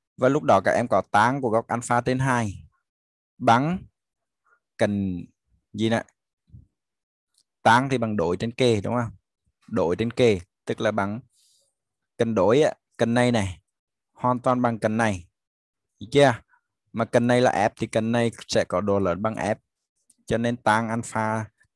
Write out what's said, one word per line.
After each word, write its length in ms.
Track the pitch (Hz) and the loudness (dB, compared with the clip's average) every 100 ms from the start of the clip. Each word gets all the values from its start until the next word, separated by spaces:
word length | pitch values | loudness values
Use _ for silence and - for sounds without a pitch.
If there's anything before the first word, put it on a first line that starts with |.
| _ - | _ 0
Và 120 | 127 | 0
lúc 140 | 143 | 2
đó 180 | 151 98 | 4 4
các 80 | - | 4
em 160 | - 120 | 0 0
có 140 | 98 - | -2 2
tan 300 | 104 113 139 | 2 2 0
của 100 | 127 | -2
góc 160 | 110 - | -2 -2
alpha 340 | 117 - 120 | -6 -2 -2
trên 180 | 123 127 | 0 0
hai 500 | 135 120 107 87 - _ _ _ _ _ _ - | 0 0 -4 -10 -20 _ _ _ _ _ _ -4
bằng 400 | 123 117 151 190 - _ _ _ _ _ _ _ _ - | 2 2 2 -4 -10 _ _ _ _ _ _ _ _ -4
cạnh 460 | 107 101 98 90 - _ _ _ _ | -2 -2 -4 -6 -12 _ _ _ _
gì 180 | 101 110 | -4 0
nè? 140 | 113 - _ _ _ _ - _ _ _ _ _ _ _ _ _ _ | -2 -4 _ _ _ _ -20 _ _ _ _ _ _ _ _ _ _
Tan 260 | 113 117 135 | 2 4 2
thì 80 | 127 | -2
bằng 180 | 113 104 | -2 -2
đối 200 | 85 87 | -2 -2
trên 160 | 113 | -4
kề 280 | - 123 107 | 0 2 2
đúng 140 | 98 | -2
không? 160 | 120 113 101 _ _ _ _ - | -4 -6 -10 _ _ _ _ -6
Đối 280 | - 82 90 | -2 -2 -2
trên 140 | 117 | -4
kề, 300 | - 123 95 - _ | 2 2 2 -4 _
tức 160 | - 117 | -10 -4
là 100 | 110 | -2
bằng 300 | 107 98 110 - _ _ _ _ _ _ _ _ - | -2 -4 -8 -14 _ _ _ _ _ _ _ _ -4
cạnh 160 | 117 | -2
đối 280 | 107 92 131 | 2 4 4
á, 120 | 151 - _ - | 2 -2 _ -4
cạnh 160 | 117 | 0
này 180 | 120 123 | 2 2
này, 300 | 117 95 87 _ _ _ _ _ | 0 -2 -8 _ _ _ _ _
hoàn 280 | - 123 123 | -6 -4 -2
toàn 220 | 131 123 | 0 0
bằng 160 | 123 113 | 0 0
cạnh 180 | 107 110 | -2 0
này. 320 | 113 87 87 _ _ _ _ _ _ - | -2 -4 -10 _ _ _ _ _ _ -20
Được 60 | 101 | -2
chưa? 220 | 139 139 117 _ _ _ _ _ | 4 4 2 _ _ _ _ _
Mà 120 | 113 | -6
cạnh 220 | 113 123 120 | 0 2 2
này 140 | 123 | 2
là 120 | 123 | 2
F 180 | - 107 - | 2 -2 -2
thì 100 | 113 | -4
cạnh 260 | 113 113 | -2 -2
này 180 | 120 117 - - | 0 -2 -4 -4
sẽ 160 | 113 87 | -2 -2
có 120 | 90 | -2
độ 180 | 101 101 | 0 0
lớn 240 | 95 87 | 0 -2
bằng 120 | 110 | -4
F. 220 | 110 95 113 _ _ _ _ _ _ - | -4 -4 -6 _ _ _ _ _ _ -6
Cho 120 | 113 | -2
nên 180 | 117 123 | -2 -2
tan 320 | - 110 113 | 0 2 0
alpha 600 | 117 120 110 110 110 107 _ _ | -6 -6 -4 -4 -4 -8 _ _